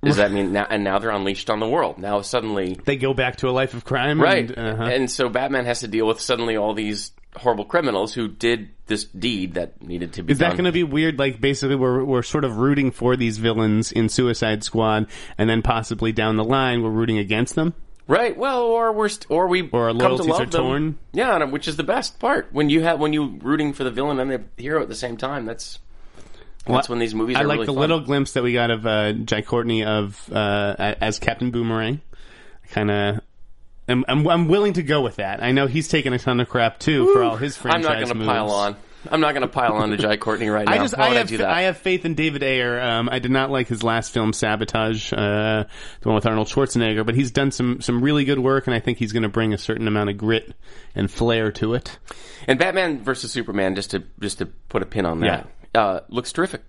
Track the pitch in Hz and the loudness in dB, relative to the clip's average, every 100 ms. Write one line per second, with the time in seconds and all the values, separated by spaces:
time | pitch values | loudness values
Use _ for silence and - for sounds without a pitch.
0 | - 98 101 101 98 101 101 107 101 98 | 2 4 4 2 0 0 0 0 2 0
1 | 113 104 98 101 - 107 110 151 117 - | 0 -2 -2 -4 -2 -2 0 0 0 -2
2 | 95 104 98 123 113 101 92 92 - 139 | -2 -2 0 -2 -2 -2 -2 -2 -2 0
3 | 135 131 127 123 131 127 131 120 - 131 | 0 0 -2 0 0 0 0 -4 -4 -2
4 | 135 151 156 190 117 123 113 110 113 127 | 0 4 4 4 0 -4 -4 -2 0 0
5 | 127 - 127 113 139 135 120 120 120 110 | 0 0 0 0 0 0 0 -4 -2 0
6 | 110 113 - 120 117 110 104 104 107 104 | 2 0 0 0 0 0 0 -2 -4 -6
7 | - - - - 123 110 104 170 147 101 | -8 -16 -20 -2 0 0 0 0 2 0
8 | 104 - 110 - 117 117 104 - - 104 | -2 -2 -6 0 0 0 -4 -16 -6 -4
9 | - 101 117 107 92 87 85 - - 87 | -4 -6 -4 -2 -4 -4 -6 -10 -10 -8
10 | 85 - 90 139 170 180 180 170 170 143 | -8 -8 -2 2 2 2 0 0 0 0
11 | 160 143 139 117 135 139 135 139 127 127 | 0 0 -2 0 -2 0 0 2 2 2
12 | 135 127 120 151 135 110 131 143 135 - | 2 0 0 -2 -2 0 2 2 0 0
13 | 120 127 117 107 113 110 110 107 113 - | 0 2 0 0 0 2 2 2 2 0
14 | 110 - 123 113 113 107 - 110 110 107 | 0 2 0 0 -2 -2 -2 0 2 2
15 | 107 - - - 107 113 113 117 110 110 | -2 -6 -16 -2 2 2 2 0 -2 -2
16 | 113 110 110 110 110 135 131 120 113 110 | -2 0 0 0 2 2 2 0 0 0
17 | 113 110 101 110 123 - 160 - - - | 0 0 0 0 0 0 -2 -2 -12 -16
18 | - 160 233 - 262 254 233 233 226 214 | 0 2 2 0 -2 0 2 2 2 2
19 | 214 - - 156 180 185 160 123 117 117 | 0 -2 -2 2 2 2 2 2 2 4
20 | 127 127 - - 127 123 127 139 156 147 | 4 4 2 2 2 0 0 0 0 -4
21 | - 165 254 190 143 143 - 147 151 240 | -6 -2 2 2 0 -2 -4 -4 0 0
22 | - - 240 269 - - 151 156 165 160 | -2 -4 0 0 0 0 4 4 4 2
23 | 151 151 143 101 123 151 151 139 131 117 | 0 0 -2 -4 -2 0 0 -2 -4 -2
24 | 143 139 131 131 107 - 123 156 - 110 | -2 -2 -2 -4 -6 -10 -4 -2 -2 -6
25 | 123 117 131 139 110 113 - - - - | -8 -6 -6 -4 -6 -8 -10 -14 -14 -16
26 | - - - - - - - 123 135 120 | -16 -16 -16 -16 -16 -12 0 0 0 -2
27 | 117 110 113 127 143 147 110 135 156 165 | -2 0 0 2 2 2 0 0 2 2
28 | 127 143 135 - 123 120 120 113 113 107 | 2 0 0 0 0 2 2 0 0 2
29 | 107 110 110 107 104 120 117 113 107 107 | 2 -2 -2 -2 0 0 2 0 2 0
30 | 101 101 - 104 104 101 101 95 104 104 | -2 -6 -6 -2 0 0 0 0 -2 0
31 | 110 107 - 117 123 120 117 113 110 147 | -2 -2 -4 -4 -4 -2 -2 0 -2 -4
32 | - - - - - - - - 104 104 | -8 -16 -18 -20 -20 -20 -6 -2 0 2
33 | 101 107 - - - - - - - 123 | 0 -2 -8 -20 -18 -18 -18 -16 0 0
34 | 127 135 156 170 165 190 208 175 147 151 | 2 2 4 4 4 4 4 2 2 2
35 | 123 - 95 101 120 131 139 131 - 160 | 2 -2 -6 -2 2 2 2 0 0 0
36 | 135 127 - 123 123 123 117 - - 147 | 2 0 0 0 2 2 2 2 0 4
37 | 359 403 117 110 143 - - - 160 151 | 6 6 4 0 -4 -6 0 2 2 0
38 | 123 117 110 120 107 101 101 104 - - | 0 0 0 0 2 0 0 -4 -16 -18
39 | - 160 151 143 123 135 120 107 107 104 | -2 2 2 2 -2 0 2 2 0 0
40 | 107 107 - 107 110 107 104 202 - - | 2 0 0 0 0 2 2 2 0 2
41 | 226 240 214 113 - 170 190 175 190 185 | 2 2 0 0 0 2 2 0 -2 0
42 | 170 151 156 143 139 131 123 123 123 117 | 0 0 0 0 0 0 0 0 0 0
43 | 120 127 123 131 135 139 123 113 113 113 | 0 -2 0 0 2 0 -2 -2 0 0
44 | 113 - 110 107 110 107 107 113 110 110 | 0 0 0 0 0 0 -2 0 0 -2
45 | - 110 104 104 110 110 104 - - - | -2 0 2 2 2 0 -2 -8 -16 -6
46 | 113 107 113 110 107 - 135 123 113 107 | 2 2 4 0 0 2 2 2 2 2
47 | 110 117 131 143 139 - 123 123 - 120 | 2 2 2 2 0 2 0 0 0 2
48 | 135 147 135 139 127 135 131 117 120 117 | 4 2 2 2 4 2 2 0 0 0
49 | 113 113 110 107 110 104 - 110 110 107 | 0 0 0 2 2 0 -2 -2 0 2
50 | 104 101 107 117 - - - - - - | 0 0 2 0 0 -16 -16 -16 -10 -2
51 | 101 - 117 113 110 - 110 120 - - | -2 0 2 2 0 0 -2 -2 -4 -16
52 | - - - - - 131 180 185 180 143 | -16 -18 -18 -12 2 4 4 2 0 -2
53 | 117 127 117 127 113 101 95 95 98 98 | -4 -4 -4 -6 -2 0 0 0 -2 -6
54 | - - 101 - 95 - - - 95 110 | -6 -8 -8 -6 -8 -8 -6 -4 -4 -2
55 | 87 82 101 87 - - - 117 104 92 | -2 0 0 0 -6 -18 -2 2 2 0
56 | - 117 117 - - 110 | -4 -6 -6 -2 -4 -4